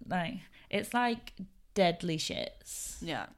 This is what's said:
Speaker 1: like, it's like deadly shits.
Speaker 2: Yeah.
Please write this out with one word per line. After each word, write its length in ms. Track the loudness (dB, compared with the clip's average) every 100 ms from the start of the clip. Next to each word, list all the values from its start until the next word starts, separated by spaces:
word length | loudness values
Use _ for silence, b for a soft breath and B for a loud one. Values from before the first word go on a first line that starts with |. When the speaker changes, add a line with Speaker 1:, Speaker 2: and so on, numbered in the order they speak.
| -2
Speaker 1:
like, 300 | -2 0 -4 b b b
it's 240 | -2 0
like 400 | 2 2 2 -4 -14 -14 -16 -2
deadly 420 | 4 4 4 0 -2
shits. 800 | -2 -4 -6 -8 -12 -10 -10 -8
Speaker 2:
Yeah. 240 | -4 -4 -6